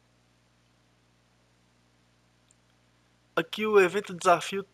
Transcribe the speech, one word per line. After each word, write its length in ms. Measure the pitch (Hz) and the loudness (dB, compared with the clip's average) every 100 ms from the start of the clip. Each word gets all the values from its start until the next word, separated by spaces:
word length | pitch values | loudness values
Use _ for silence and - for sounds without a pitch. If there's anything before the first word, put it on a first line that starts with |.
| _ _ _ _ _ _ _ _ _ _ _ _ _ _ _ _ _ _ _ _ _ _ _ _ _ _ _ _ _ _ _ _ _ - | _ _ _ _ _ _ _ _ _ _ _ _ _ _ _ _ _ _ _ _ _ _ _ _ _ _ _ _ _ _ _ _ _ -6
Aqui 320 | 170 - 214 | -6 -6 2
o 120 | 202 | 4
evento 360 | 180 196 202 175 | 4 0 -8 -2
desafio, 480 | 185 170 - 196 190 | 0 0 -2 -10 -12